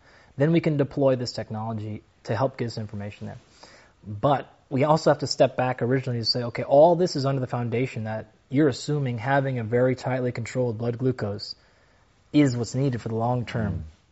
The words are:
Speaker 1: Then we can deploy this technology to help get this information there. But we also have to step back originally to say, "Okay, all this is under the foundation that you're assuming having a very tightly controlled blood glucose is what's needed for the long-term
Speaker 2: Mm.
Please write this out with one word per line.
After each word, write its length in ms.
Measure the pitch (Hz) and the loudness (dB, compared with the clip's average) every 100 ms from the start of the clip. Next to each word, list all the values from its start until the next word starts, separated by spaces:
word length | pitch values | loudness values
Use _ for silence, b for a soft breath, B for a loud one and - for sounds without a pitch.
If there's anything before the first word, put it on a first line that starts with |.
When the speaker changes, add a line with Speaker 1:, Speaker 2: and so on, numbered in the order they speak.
| b b b - | b b b -2
Speaker 1:
Then 140 | 147 | 2
we 80 | 170 | 2
can 160 | 160 147 | 2 0
deploy 360 | 135 - 135 131 | 0 2 2 2
this 140 | 120 | -2
technology 720 | - 107 110 113 110 107 107 - _ | -8 -8 -6 -6 -6 -8 -10 -14 _
to 100 | - | -6
help 220 | 110 131 - | -2 -2 -2
get 80 | |
this 120 | 120 113 | -6 -6
information 480 | 107 104 101 - 107 | -10 -10 -12 -12 -14
there. 80 | 117 - B B B B _ | -14 -20 B B B B _
But 440 | - 104 139 135 - _ _ | -14 -2 2 2 -2 _ _
we 140 | 127 | 0
also 280 | 156 156 165 | 2 4 4
have 80 | 147 | 2
to 100 | 139 | 0
step 280 | - 135 - | 2 2 2
back 240 | 127 123 | -2 0
originally 380 | 120 135 127 120 | 0 0 0 -2
to 60 | |
say, 180 | 113 123 | -2 -2
"Okay, 200 | 120 - | -4 -6
all 320 | 123 139 165 170 | 4 8 8 8
this 180 | 180 | 2
is 100 | 156 | 0
under 160 | 135 139 | 0 -2
the 60 | 127 | -2
foundation 580 | 123 117 117 131 - | -4 -2 -2 -2 -4
that 280 | 110 110 - _ _ | -6 -8 -10 _ _
you're 180 | 131 151 | 2 2
assuming 520 | 113 - 147 135 120 | 2 -2 -2 -2 -4
having 420 | 127 139 135 127 | 0 0 0 -2
a 40 | |
very 300 | 110 123 131 | 0 2 2
tightly 380 | 127 - 131 123 | 2 -2 -2 -2
controlled 440 | 120 113 131 123 110 | -4 -6 -2 -2 -2
blood 220 | 117 120 | -4 -2
glucose 560 | 127 127 107 104 - - b b b b b b _ | -2 -2 -4 -6 -10 -16 b b b b b b _
is 240 | 147 143 120 | 4 4 2
what's 180 | 113 | -2
needed 260 | 127 139 117 | -2 -2 -2
for 100 | 113 | -4
the 40 | |
long-term 580 | 113 117 123 117 117 85 | -2 0 0 -2 -4 -4
Speaker 2:
Mm. 80 | 80 78 - _ | -4 -10 -16 _